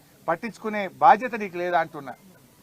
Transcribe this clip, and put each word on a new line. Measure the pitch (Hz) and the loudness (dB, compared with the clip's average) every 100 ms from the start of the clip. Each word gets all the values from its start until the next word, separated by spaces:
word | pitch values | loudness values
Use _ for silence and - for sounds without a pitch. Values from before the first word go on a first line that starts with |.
| _ _ - | _ _ -6
పట్టించుకునే | 170 233 - 220 214 190 | -4 -6 -10 -8 -6 -6
బాధ్యత | 131 151 208 247 226 | 4 6 6 2 -6
నీకు | 208 175 | -8 -6
లేదా | 175 175 | -2 -2
అంటున్నా. | 165 156 135 - - - _ _ | -2 -8 -14 -16 -20 -20 _ _